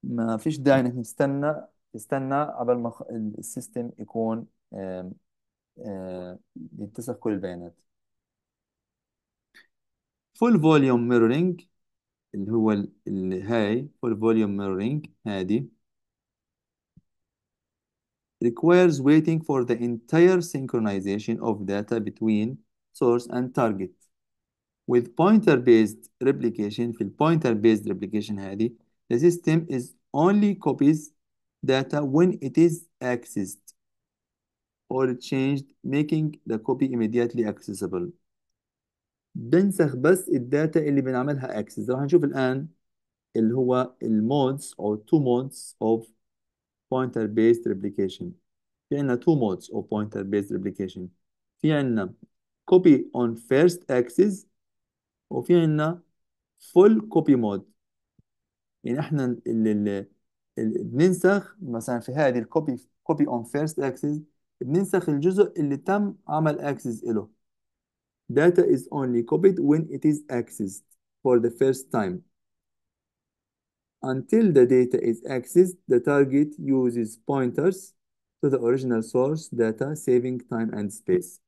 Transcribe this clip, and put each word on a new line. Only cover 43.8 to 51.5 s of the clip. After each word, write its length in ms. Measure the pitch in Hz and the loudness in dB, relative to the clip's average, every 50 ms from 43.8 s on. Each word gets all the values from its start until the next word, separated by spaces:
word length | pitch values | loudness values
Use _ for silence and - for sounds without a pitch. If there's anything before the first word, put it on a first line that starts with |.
| 127 123 _ _ - | 0 -2 _ _ -4
ال 260 | 113 110 107 107 117 | -2 0 0 0 0
modes 460 | 139 147 139 131 139 143 - - - _ | 0 2 0 0 -2 -4 -10 -16 -14 _
أو 160 | 90 104 107 | -4 -4 -4
two 240 | 107 - _ - 160 | -4 -2 _ 2 2
modes 540 | 139 127 120 123 131 135 - - - - - _ 110 | 2 2 0 0 -2 -6 -12 -16 -20 -20 -12 _ -2
of 240 | 110 113 117 113 _ _ _ _ _ _ _ _ _ _ _ _ _ _ _ _ _ 131 | 0 0 -2 -2 _ _ _ _ _ _ _ _ _ _ _ _ _ _ _ _ _ -4
pointer 340 | 131 127 127 - 117 110 101 | -4 -4 -4 -4 -4 -4 -2
based 380 | 104 117 110 113 117 117 - | 0 4 4 4 4 4 2
replication. 600 | - 104 95 98 104 98 - 98 92 - - 90 - 175 _ _ _ _ _ _ _ _ _ _ _ | -6 -6 -4 -6 -8 -6 -4 -6 -6 -6 -10 -14 -14 -14 _ _ _ _ _ _ _ _ _ _ _
في 100 | 147 143 | -6 -4
عنا 180 | 143 135 123 | -2 -2 -2
two 200 | 123 127 175 165 | 0 2 2 2
modes 280 | 147 120 104 92 - - | 2 2 -2 -2 -4 -8
of 200 | - - 113 101 | -10 -10 -10 -8
pointer 400 | - 110 107 104 104 107 104 98 | -6 -6 -6 -6 -6 -6 -8 -6
based 260 | 98 101 101 98 101 | -2 -2 -2 -2 -2
replication. 520 | - 95 95 101 95 - 101 92 - 92 90 90 _ _ _ _ _ _ _ _ | -6 -6 -6 -8 -8 -8 -10 -10 -8 -12 -16 -16 _ _ _ _ _ _ _ _